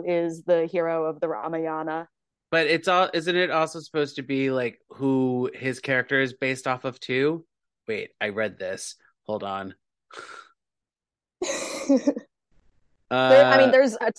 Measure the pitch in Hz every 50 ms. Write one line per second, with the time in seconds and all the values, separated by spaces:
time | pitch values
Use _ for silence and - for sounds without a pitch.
0 | 165 180 175 170 170 170 165 165 - 175 175 165 160 160 190 175 165 165 165 160
1 | 156 160 156 151 175 160 151 107 120 165 165 160 160 160 156 156 160 160 156 165
2 | 165 - _ _ _ _ _ _ _ _ 165 165 160 147 165 160 165 190 180 180
3 | 185 - - 170 156 180 175 180 180 156 139 160 160 156 - 165 151 - - 156
4 | 147 139 - 147 127 135 139 135 135 135 131 127 123 120 - _ _ _ - -
5 | 139 135 135 131 127 127 127 123 127 127 - - 131 131 123 127 - 139 131 127
6 | 127 - 139 135 135 127 127 - 135 131 131 127 - 135 127 123 - 131 123 -
7 | - - 127 131 139 151 165 165 165 _ _ _ _ _ _ _ _ - 110 95
8 | - - _ _ 110 107 98 107 110 104 90 - 95 92 95 92 - - - _
9 | _ _ _ _ _ - 107 104 101 101 95 98 95 95 - _ _ _ _ _
10 | _ _ - - - - - - - _ _ _ _ _ _ _ _ _ _ _
11 | _ _ _ _ _ _ _ _ 359 - - - - - - - - - 277 247
12 | - 277 - - - _ _ _ _ _ _ _ _ _ _ _ _ _ _ _
13 | _ _ 127 127 131 - - 277 - - - 269 269 254 262 262 277 254 214 -
14 | 233 226 -